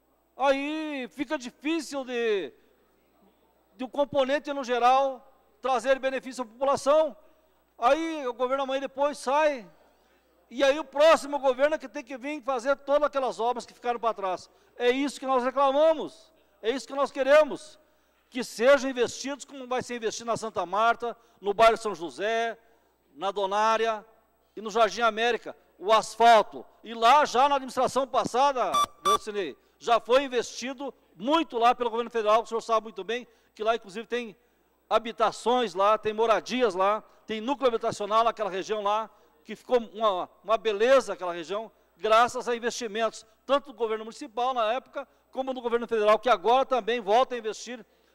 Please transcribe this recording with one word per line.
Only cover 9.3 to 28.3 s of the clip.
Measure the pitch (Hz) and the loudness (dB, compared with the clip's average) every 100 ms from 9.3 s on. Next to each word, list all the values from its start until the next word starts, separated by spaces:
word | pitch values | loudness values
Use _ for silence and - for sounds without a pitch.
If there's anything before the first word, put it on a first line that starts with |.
| 285 311 269 180 _ _ _ _ _ _ _ _ | 2 2 -2 -10 _ _ _ _ _ _ _ _
e | 233 | 0
aí | 277 294 | 2 2
o | |
próximo | 311 269 320 302 285 285 | -4 4 6 6 2 -2
governo | 269 247 285 | 0 2 2
é | 311 | 0
que | 269 | -6
tem | 294 | -12
que | 285 262 | -12 -10
vir | 269 302 | -8 -8
fazer | 262 262 247 269 | -4 -4 -2 -2
todas | - 294 294 | 0 2 2
aquelas | 277 254 175 | 0 -4 -2
obras | 233 240 - | -4 -4 -8
que | |
ficaram | - 240 240 | -8 -6 -2
para | 233 | -2
trás. | 208 196 175 - _ _ | -2 -4 -6 -10 _ _
É | - 247 | -2 0
isso | 262 285 - | 2 -2 -4
que | 262 | -2
nós | 262 | 0
reclamamos, | 247 254 277 269 320 320 175 - _ _ _ _ | 0 2 2 4 4 2 -4 -12 _ _ _ _
é | 208 | -4
isso | 262 - | -4 -6
que | |
nós | 269 277 | -4 -4
queremos, | 285 262 302 302 180 - - _ _ _ _ _ | 0 4 6 6 -2 -12 -20 _ _ _ _ _
que | 247 | -10
sejam | 220 - 247 285 269 | -8 0 4 4 2
investidos | 254 226 - 262 277 | -2 -4 -4 -10 -10
como | - 277 247 | -12 -18 -8
vai | 247 | -6
ser | 202 240 | -6 -8
investido | 262 - | -6 -6
na | 233 220 | -6 -6
Santa | 220 208 | -6 -6
Marta, | 170 196 226 226 240 - _ _ | -4 0 2 0 -4 -12 _ _
no | 196 | -4
bairro | 196 226 220 | 6 6 6
São | 214 | 0
José, | - - 131 202 226 226 214 _ _ _ _ _ | -8 -10 -6 -4 -2 -2 -6 _ _ _ _ _
na | 135 190 | -8 -6
Donária | 202 196 202 220 220 226 214 - _ _ _ _ - | -2 -2 2 2 2 0 -4 -10 _ _ _ _ -14
e | |
no | 214 | -4
Jardim | 202 214 190 | 2 2 2
América, | 233 214 240 220 147 - _ _ | -2 0 -2 -2 -6 -16 _ _
o | 180 | 2
asfalto. | 220 - - 233 220 - 131 - _ | 2 2 4 8 8 6 -4 -18 _
E | 214 | -14
lá | 226 226 294 277 | 2 6 6 6
já | 226 285 | 2 2
na | 277 | 2
administração | 262 247 247 254 269 | -2 -2 -2 0 -2
passada, | 247 190 | -2 0